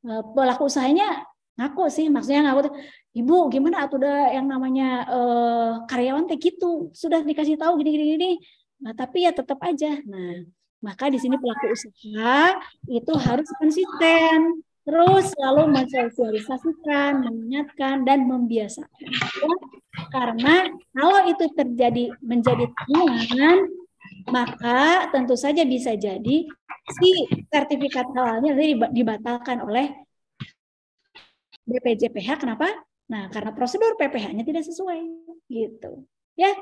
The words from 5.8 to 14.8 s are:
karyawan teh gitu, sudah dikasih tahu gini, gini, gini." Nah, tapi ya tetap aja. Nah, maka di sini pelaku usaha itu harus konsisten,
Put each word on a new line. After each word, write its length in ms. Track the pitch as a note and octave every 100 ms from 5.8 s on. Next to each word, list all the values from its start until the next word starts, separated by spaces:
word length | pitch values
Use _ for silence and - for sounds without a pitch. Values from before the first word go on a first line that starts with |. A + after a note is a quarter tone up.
| A#3
karyawan 400 | B3+ B3 C#4 E4
teh 80 | D#4
gitu, 560 | E4+ F4 F4 E4 A#3
sudah 320 | - E4 E4 D4
dikasih 320 | D4+ D4+ D#4
tahu 240 | D#4+ E4+
gini, 160 | D4+ D4+
gini, 80 | D4+
gini." 180 | D#4 F#4 E4+ _ _ _ _
Nah, 140 | B3+
tapi 320 | A3+ B3+ F4+ F4
ya 80 |
tetap 240 | E4+ - C4+ F4
aja. 340 | D4 D4+ D4 C#4+
Nah, 420 | F#3+ F3+ F3 E3+ _ _ _ G#3+
maka 240 | F#3+ C#4
di 80 | C4+
sini 160 | B3+ C#4
pelaku 380 | B3+ G#3+ A3
usaha 880 | A#3 A3+ _ G#3+ G#3+ A3+ C#4 E4+ F#4+ - _ -
itu 260 | A#3 A#3+ D#4
harus 300 | B3 B3 D#4 -
konsisten, 1040 | D#4 D#4 F#4 - E4 E4 E4 D#4+ E4 E4 - _